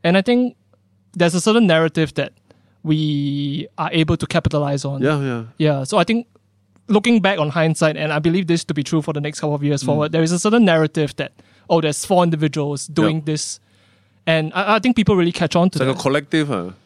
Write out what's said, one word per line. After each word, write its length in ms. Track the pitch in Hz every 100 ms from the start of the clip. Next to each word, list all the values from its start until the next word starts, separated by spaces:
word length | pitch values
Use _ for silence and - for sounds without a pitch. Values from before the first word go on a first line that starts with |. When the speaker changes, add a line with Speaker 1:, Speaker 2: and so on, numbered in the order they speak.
Speaker 1:
and 120 | 170 190
I 60 |
think 320 | 196 240 247 - _ _ _ _ _ 175
there's 160 | 175
a 60 | 180
certain 260 | 214 226 208
narrative 480 | 160 160 160 151
that 200 | - 135 _ _ _ _ _
we 800 | 156 156 151 147 143 143 143 147 - -
are 120 | 160
able 240 | 165 156 165
to 100 | -
capitalize 580 | 175 - 151 143 143
on. 180 | 139 139
Speaker 2:
Yeah, 180 | 131 147
yeah. 220 | 139 120 113 _
Speaker 1:
Yeah, 260 | 151 139
so 140 | 131 214
I 60 |
think 220 | 226 226 233 _ _ _ _ _ -
looking 320 | 208 240 233
back 180 | 190 190
on 100 | 151
hindsight, 460 | 165 160 160 160 151
and 160 | 151
I 60 | 151
believe 280 | 160 175 170
this 160 | 170
to 100 | -
be 80 | 139
true 200 | 139 160
for 100 | 151
the 80 | 147
next 200 | 147 147
couple 140 | 151
of 100 | 147
years 180 | 147 143
Speaker 2:
Mm. 40 | 139
Speaker 1:
forward, 260 | 147 151
there 100 | 160
is 100 | 165
a 60 | 180
certain 260 | 214 233
narrative 520 | 202 165 156 160 143 -
that, 160 | 135 _ _ _ -
oh, 120 | 170
there's 240 | 156 139
four 180 | - 180
individuals 640 | 175 160 151 151 143 143 -
doing 300 | 156 160 160
Speaker 2:
Yep. 80 |
Speaker 1:
this. 340 | 151 151 - - _ _ _ _ _ _ -
And 260 | 160 156
I, 220 | 175 196 220
I 20 |
think 180 | 240 240
people 200 | 208 196
really 160 | 170
catch 240 | - 170 180
on 140 | 180
to 60 | 151
Speaker 2:
It's 40 | 131
like 80 | 131
Speaker 1:
that. 40 |
Speaker 2:
a 20 |
collective, 460 | 135 143 143 160 147
huh? 220 | 107 87 101